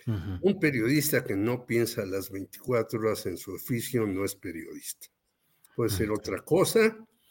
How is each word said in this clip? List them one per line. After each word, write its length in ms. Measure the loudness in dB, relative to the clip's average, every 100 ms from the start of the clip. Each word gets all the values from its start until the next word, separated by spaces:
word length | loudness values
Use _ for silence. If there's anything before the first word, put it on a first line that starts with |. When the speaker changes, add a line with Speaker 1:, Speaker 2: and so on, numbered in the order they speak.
| -4
Speaker 1:
Ujú. 320 | -4 -4 0
Speaker 2:
Un 180 | 2 4
periodista 640 | 2 2 2 2 2 2
que 140 | 0 0
no 300 | 0 0 0
piensa 400 | 0 2 0 -4
las 240 | -4 -6
veinticuatro 680 | -8 -10 -10 0 0 0 0
horas 260 | 0 0 -4
en 100 | -6
su 160 | -8
oficio 540 | -10 -4 -4 0 0 0
no 180 | 0
es 100 | -2
periodista. 760 | -4 -10 -10 -12 -12 -12 -14 -18 _ _ _ _ _ _ -2
Puede 140 | 0
ser 200 | 2 0
Speaker 1:
Ujú. 80 | 0
Speaker 2:
otra 200 | -4 -6
cosa, 540 | 2 4 4 6 4 4 -10 _ _